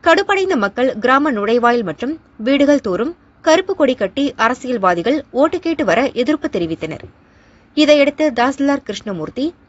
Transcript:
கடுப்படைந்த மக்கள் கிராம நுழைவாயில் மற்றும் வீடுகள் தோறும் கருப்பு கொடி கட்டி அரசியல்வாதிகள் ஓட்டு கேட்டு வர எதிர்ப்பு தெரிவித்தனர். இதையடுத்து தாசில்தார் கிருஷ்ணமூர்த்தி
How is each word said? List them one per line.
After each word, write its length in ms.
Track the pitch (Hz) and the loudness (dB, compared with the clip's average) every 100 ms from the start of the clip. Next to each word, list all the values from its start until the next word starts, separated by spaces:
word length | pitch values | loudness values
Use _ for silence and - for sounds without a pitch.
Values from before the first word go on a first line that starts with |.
கடுப்படைந்த 540 | 339 330 392 392 381 311 | 2 2 2 0 0 0
மக்கள் 400 | 196 247 254 - | -2 0 -2 0
கிராம 320 | 240 269 294 | 2 2 2
நுழைவாயில் 520 | 220 202 240 240 240 | -2 0 2 2 0
மற்றும் 360 | 190 151 247 320 _ - | -4 -6 -8 -8 _ -6
வீடுகள் 440 | 220 277 285 285 | 0 2 4 2
தோறும் 340 | 208 180 262 349 _ _ | 0 -4 -4 -8 _ _
கருப்பு 340 | 330 330 381 381 | 2 2 0 0
கொடி 180 | 277 | 0
கட்டி 400 | 254 - - 277 - | 0 -4 -2 -4 -2
அரசியல்வாதிகள் 920 | 226 254 254 240 185 175 190 294 - | -2 -2 -6 0 0 0 0 -2 -2
ஓட்டு 280 | 240 311 359 | 0 0 0
கேட்டு 260 | 330 320 226 | -4 -2 0
வர 260 | 175 269 | 2 0
எதிர்ப்பு 360 | 226 247 311 - | -2 -2 -2 -2
தெரிவித்தனர். 540 | 196 165 160 160 151 - _ _ _ _ _ _ | -4 -4 -6 -8 -10 -16 _ _ _ _ _ _
இதையடுத்து 580 | - 294 294 277 285 311 240 | 0 4 6 4 2 -2 0
தாசில்தார் 480 | 247 269 277 277 | -2 0 -2 -2
கிருஷ்ணமூர்த்தி 720 | - 196 214 180 151 - 302 - | -6 -12 -8 -8 -8 -6 -6 -6